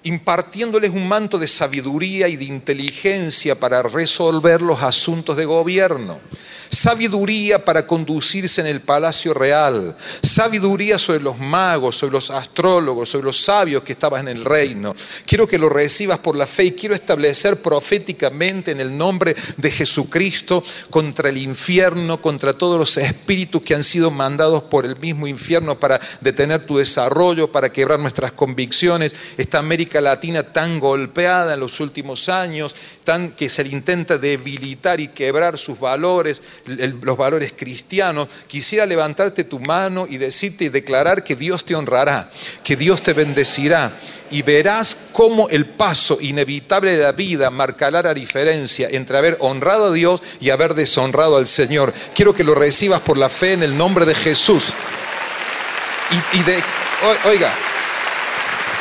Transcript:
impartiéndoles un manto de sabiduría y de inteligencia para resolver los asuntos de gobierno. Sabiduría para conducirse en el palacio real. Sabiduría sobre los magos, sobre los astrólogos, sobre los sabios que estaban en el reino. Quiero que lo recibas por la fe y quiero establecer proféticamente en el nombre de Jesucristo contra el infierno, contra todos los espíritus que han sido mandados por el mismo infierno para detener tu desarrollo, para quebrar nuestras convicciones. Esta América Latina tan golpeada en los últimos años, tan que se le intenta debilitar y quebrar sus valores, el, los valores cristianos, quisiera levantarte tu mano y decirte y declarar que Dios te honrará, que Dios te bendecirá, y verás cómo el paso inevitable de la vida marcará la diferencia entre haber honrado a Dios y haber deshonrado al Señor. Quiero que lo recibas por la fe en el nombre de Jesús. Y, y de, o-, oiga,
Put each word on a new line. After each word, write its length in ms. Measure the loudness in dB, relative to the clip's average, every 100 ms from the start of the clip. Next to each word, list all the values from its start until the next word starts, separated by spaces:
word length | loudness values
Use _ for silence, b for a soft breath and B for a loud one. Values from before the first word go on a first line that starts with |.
impartiéndoles 880 | -6 -4 0 -2 -2 -6 -2 0 0
un 160 | -2 -2
manto 300 | -2 -2 -2
de 100 | 2
sabiduría 800 | 2 0 -4 -4 -4 -4 0 0
y 80 | -2
de 100 | -8
inteligencia 1120 | -8 -4 -4 -4 -4 -2 -2 0 0 0 0
para 260 | 2 0
resolver 800 | 0 -2 0 2 2 4 4 4
los 200 | 2 0
asuntos 560 | 2 2 2 -2 -2 -2
de 80 | 0
gobierno. 760 | 0 2 2 2 0 -6 -12 -16 B B B B
Sabiduría 920 | 2 2 2 0 0 0 0 2 2
para 220 | 2 0 0
conducirse 760 | -2 0 0 0 0 0 0
en 60 | 0
el 160 | -4
palacio 540 | 0 2 2 0 0 0
real. 600 | 2 4 2 0 -4 -10 B B
Sabiduría 760 | 2 2 2 0 0 0 0 0
sobre 220 | 0 -2
los 180 | -2 -6
magos, 600 | -2 0 2 0 0 -2
sobre 160 | -2
los 180 | -2 -2
astrólogos, 800 | -6 -6 0 2 2 2 -2 -2
sobre 140 | -2 -2
los 120 | 0
sabios 460 | 2 2 2 -2
que 80 | -4
estaban 340 | -4 -2 -2 -6
en 100 | -6
el 60 |
reino. 520 | 0 2 2 -4 -8 -8 B B -2
Quiero 180 | 2 4
que 140 | 4
lo 100 | 2
recibas 480 | 4 2 2 0 -2
por 180 | -2 -2
la 120 | -2
fe 160 | 2
y 80 | 0
quiero 240 | 0 -4 -4
establecer 640 | 0 2 2 2 0 0
proféticamente 1120 | 0 0 0 -2 -2 -4 -4 0 -4 -2 -6
en 80 | -6
el 180 | -6 -2
nombre 380 | -2 0 0 -2 B -4
de 140 | -4
Jesucristo 960 | -2 -2 -2 -2 -2 -2 -2 0 -2 B B B
contra 400 | 0 0 -2 -2
el 80 | -2
infierno, 840 | -6 -6 0 4 4 0 -4 -2
contra 340 | -2 -2 -2
todos 260 | 0 0 2
los 180 | 2 2
espíritus 640 | 0 -4 -2 -2 0 -4
que 140 | 0 0
han 80 |
sido 260 | 2 2 0
mandados 540 | 0 -2 2 2 2
por 240 | 2 0 0
el 100 | -6
mismo 300 | -6 -6 -6
infierno 520 | -8 0 0 0 -2
para 220 | 0 0 B B
detener 440 | -2 0 0 0 0
tu 140 | 2
desarrollo, 720 | 2 2 2 2 2 2 0
para 200 | 0 0
quebrar 280 | 0 2 2
nuestras 320 | 0 -4 -6
convicciones. 840 | -2 -2 -2 -2 0 2 2 -2 B B -8
Esta 220 | -2 -2
América 420 | 0 -2 0 0
Latina 400 | 2 0 -2 -4
tan 380 | -2 -2 -2 0
golpeada 720 | 0 0 -2 -2 0 2 0
en 60 | -4
los 200 | -6 -8
últimos 500 | -8 -8 -10 -6 -4
años, 460 | -2 -4 -6 -8 -10 B B
tan 260 | -2 -2 -2
que 180 | -6 -4
se 160 | -2
le 60 | -4
intenta 480 | -4 -2 -2 0 -2
debilitar 840 | 0 -2 -6 -12 -12 -4 -2 -2
y 100 | -4
quebrar 500 | -4 -2 0 0 -2
sus 200 | -10 -6
valores, 600 | -4 -2 0 0 0 -4 B B -14
el, 320 | -6 -6 -4
los 160 | -4 -2
valores 360 | 0 -2 -4 -10
cristianos, 680 | -14 -14 -4 -2 0 -2 -8 B -12
quisiera 380 | -4 0 0 2
levantarte 580 | 0 0 0 -2 -2
tu 160 | -6 -6
mano 460 | -2 -2 -2 -4 -8
y 80 | -6
decirte 480 | -4 -2 -4 -4 -4
y 40 |
declarar 540 | -2 0 2 2 2
que 120 | -2 -6
Dios 300 | -4 -4 -4
te 100 | -4
honrará, 540 | 0 2 2 0 -4 B B B
que 120 | -4 0
Dios 260 | 2 2
te 120 | 2
bendecirá, 800 | 2 2 2 2 2 2 2 0 -6 B B -8
y 100 | -4
verás 680 | 4 4 4 2 0 -2 -4
cómo 360 | 4 6 6 2
el 160 | 2 0
paso 520 | 0 2 2 2 0
inevitable 800 | 0 -2 -2 -4 0 2 2 4
de 60 |
la 80 | 2
vida 380 | 2 -2 2 0
marcará 520 | 2 -2 0 0 2
la 120 | 0
diferencia 760 | -2 -4 0 2 2 0 0 0
entre 260 | -4 0 2
haber 200 | 2 2
honrado 480 | -2 0 2 4 2
a 60 |
Dios 300 | 4 2 2 B B
y 100 | 0
haber 240 | 2 2
deshonrado 640 | 2 2 2 2 2 4 4
al 100 | 4
Señor. 460 | 4 2 2 0 B B 4
Quiero 180 | 4
que 100 | 6
lo 120 | 4 4
recibas 460 | 4 4 2 2
por 160 | 2 2
la 120 | 2
fe 240 | 2 0
en 100 | 2
el 140 | 0 2
nombre 280 | 2 4 2
de 100 | 2
Jesús. 580 | 2 2 4 4 2 -6 -10 -10 -8 -8 -8 -8 -8 -8 -6 -6 -6 -6 -2
Y, 280 | -2 0 0
y 40 |
de, 140 | 2 0
o-, 720 | -2 -6 -6 0 0 2 4
oiga, 220 | 4 2 0 -4 -4 -4 -4 -4 -4 -6 -4 -4 -4 -4 -4